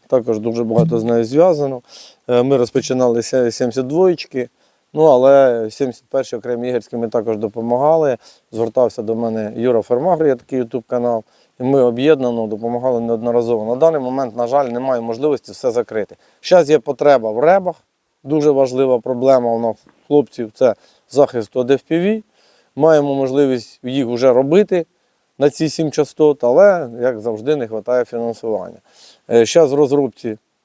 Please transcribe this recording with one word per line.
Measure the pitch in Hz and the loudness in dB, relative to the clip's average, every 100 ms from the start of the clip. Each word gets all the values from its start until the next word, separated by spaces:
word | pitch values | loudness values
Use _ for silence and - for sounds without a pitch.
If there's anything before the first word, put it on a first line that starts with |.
| _ | _
Також | 131 117 110 | -2 0 -2
дуже | 113 117 | -2 -4
багато | 113 113 113 117 | -2 0 0 0
з | |
нею | 113 117 113 | 0 0 0
зв'язано. | 139 180 156 143 127 - - - _ - | 2 2 2 -2 -6 -14 -20 -20 _ -2
Е, | 123 | 0
ми | 127 139 | 2 2
розпочинали | 120 135 117 127 123 117 | 0 -2 -2 0 0 0
з | 117 131 120 | -2 -2 -2
сімдесят | - 127 117 127 | -2 -4 -4 -4
двоєчки. | 156 185 170 - 135 120 _ _ _ _ | 0 2 0 -6 -8 -8 _ _ _ _
Ну, | 151 | 2
але | 156 127 131 139 135 117 110 | 4 6 6 6 4 2 -4
в | |
сімдесят | - 135 117 _ | -6 -6 -6 _
першій | 135 131 120 | -6 -6 -8
окремій | 117 120 123 | -8 -6 -4
єгерській | 123 - 120 | -6 -6 -8
ми | 117 | -4
також | 120 110 107 | -4 -4 -4
допомагали. | 107 117 113 120 143 160 147 120 - _ _ | -6 -6 -4 0 2 2 0 -4 -8 _ _
Звертався | 110 113 131 120 - | -6 -4 0 0 -2
до | 107 113 | -6 -4
мене | 117 110 107 117 | -4 -4 -6 -4
Юра | 123 117 | 0 0
Фермагр, | 104 123 165 165 156 | 0 -2 0 0 0
є | 127 | -2
такий | - 131 | -4 -6
YouTube | 117 131 - | -6 -8 -6
канал. | 123 120 117 - _ _ _ | -4 -2 -4 -6 _ _ _
І | |
ми | 127 139 | 0 2
об'єднано | 123 117 139 151 123 117 110 | 2 2 2 2 0 -4 -6
допомагали | 104 117 120 131 120 | -6 -6 -4 -2 -2
неодноразово. | 117 113 120 120 117 117 107 | -2 -2 0 -2 0 -2 -2
На | 123 | 0
даний | 165 156 | 0 0
момент, | 127 131 127 110 | -4 -6 -6 -6
на | 120 | -2
жаль, | 139 135 | -2 -2
немає | 120 131 123 | -4 -4 -4
можливості | 117 117 147 135 - | -4 -4 -2 -4 -6
все | 101 131 | -8 -4
закрити. | 117 107 110 98 - _ _ | -4 -4 -6 -8 -12 _ _
Щас | - 180 147 | 2 2 4
є | 151 | 0
потреба | 147 135 147 135 110 | 0 0 2 2 2
в | 110 | 0
ребах. | 151 196 180 165 _ _ _ _ | 2 2 0 -10 _ _ _ _
Дуже | 139 156 147 | -4 0 2
важлива | 139 131 127 135 123 | 2 0 0 0 0
проблема | 127 123 131 131 120 | -2 -2 2 2 2
у | 117 | -2
нас, | 117 104 _ _ _ | -4 -6 _ _ _
хлопців, | 147 120 - 113 | 0 0 -6 -12
це | - 127 101 _ _ _ | 0 0 0 _ _ _
захист | 131 139 123 104 131 | 0 2 0 -6 -6
від | 123 | -2
F | 135 - | -2 0
P | 165 185 | -2 -2
V. | 220 - _ _ _ _ - | -4 -8 _ _ _ _ 0
Маємо | 156 156 143 139 | 2 4 2 -2
можливість | 131 135 139 127 110 _ | -2 0 0 0 -6 _
їх | 123 131 117 | -8 -4 -4
вже | 120 131 | 0 2
робити | 123 135 175 208 180 165 _ _ _ _ _ | 4 4 2 2 -2 -4 _ _ _ _ _
на | 143 | -2
ці | - 160 | 0 -6
сім | - 160 | -4 -4
частот, | 143 143 - 151 143 | -2 -4 2 0 2
але, | 120 139 202 180 131 117 | 2 4 4 4 -4 -4
як | 123 113 | -4 -2
завжди, | 113 107 120 151 | -6 -6 -4 -4
не | 113 | -4
вистачає | 110 101 127 120 | -8 -2 -2 -2
фінансування. | 120 117 113 117 104 90 - _ _ - _ - | -6 -8 -6 -6 -6 -8 -16 _ _ -20 _ 0
Е, | 117 113 | 2 4
щас | 170 151 | 4 4
в | |
розробці | 139 143 143 135 - 120 107 _ _ | 2 2 0 -2 -6 -10 -10 _ _